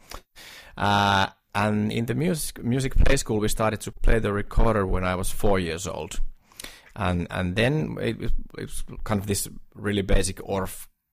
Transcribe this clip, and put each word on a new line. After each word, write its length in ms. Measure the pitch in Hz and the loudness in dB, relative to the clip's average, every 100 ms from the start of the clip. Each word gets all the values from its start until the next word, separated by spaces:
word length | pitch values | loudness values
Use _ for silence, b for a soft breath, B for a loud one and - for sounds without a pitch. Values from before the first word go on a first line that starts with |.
| B B - B B B B - | B B -18 B B B B -4
Uh, 520 | 101 101 101 98 98 - _ | 0 2 4 2 0 -4 _
and 360 | 104 104 107 107 | -2 0 0 0
in 160 | 113 117 | -2 -2
the 80 | |
music, 480 | 120 170 160 - - | -2 -2 -2 -6 -6
music 320 | 123 131 135 | -2 -2 2
play 220 | - 139 135 | 6 6 6
school, 220 | - 107 | 2 0
we 100 | 104 | 0
started 320 | - 110 107 | 2 0 -2
to 100 | - | -6
play 280 | - - 113 | 2 4 4
the 140 | 107 | 2
recorder 520 | 101 104 - 117 107 95 | -2 0 4 4 4 0
when 160 | 92 | 0
I 120 | 90 | 0
was 160 | 92 101 | 0 -2
four 280 | - 107 95 | 2 2 2
years 280 | 85 80 82 | 0 -4 -6
old. 340 | - 78 - - - B B B B B - | -8 -6 -2 -2 -4 B B B B B -6
And, 300 | 95 90 - | -2 -2 -2
and 260 | 101 90 90 | -4 -2 0
then 420 | 120 151 113 101 | 0 0 -2 -4
it 180 | 113 113 | -6 -2
was, 120 | 107 - - - | 2 2 0 -10
it 60 | |
was 220 | - - - - | -8 -8 -8 -8
kind 180 | - 104 | -4 -2
of 60 | 104 | -2
this 220 | 98 - - - | -4 -4 -10 -18
really 280 | - 104 101 | -10 -4 -2
basic 340 | 98 98 98 92 | 4 4 2 -4
Orff, 500 | - 98 92 - - _ _ | -6 -4 -4 -8 -16 _ _